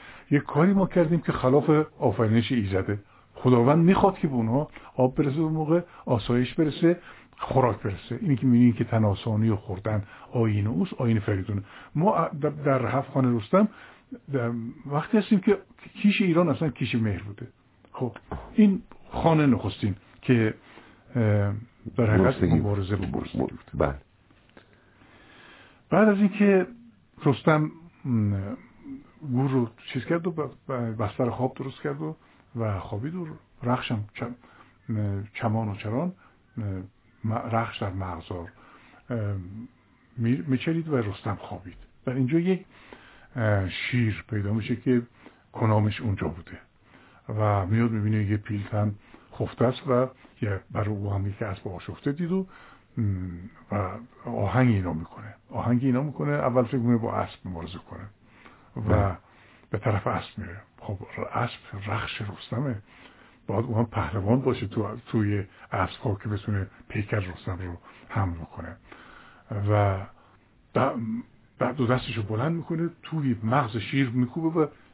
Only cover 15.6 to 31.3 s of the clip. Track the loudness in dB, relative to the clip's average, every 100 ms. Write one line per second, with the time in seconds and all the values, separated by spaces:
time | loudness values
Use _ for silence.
15.6 | -2 -20 -20 0 0 2 2 4 2 2
16.6 | -2 -2 -2 0 0 -2 -8 -14 -16 _
17.6 | _ _ -16 -8 -8 -8 -12 -12 -2 4
18.6 | 6 4 -6 -20 -10 0 2 4 4 2
19.6 | -2 -2 -4 -4 -10 -6 2 4 4 -2
20.6 | -16 -20 -20 -20 -6 0 2 4 2 -2
21.6 | -10 _ -8 0 4 6 4 4 4 4
22.6 | 2 -2 -2 -2 -2 -4 -4 -4 -4 -6
23.6 | -8 -2 0 -2 -12 _ _ _ _ -20
24.6 | _ _ _ _ -20 -20 -20 -20 -20 -20
25.6 | -20 _ 0 4 6 6 4 4 4 4
26.6 | 2 -6 -20 _ _ -2 0 2 4 4
27.6 | 2 -6 -20 _ -2 2 2 0 -4 -10
28.6 | -16 -20 -16 -16 -18 -14 -4 0 2 0
29.6 | -2 -6 -10 -6 -2 -2 -2 -6 -8 -10
30.6 | -8 -4 -4 -4 -4 -2 -2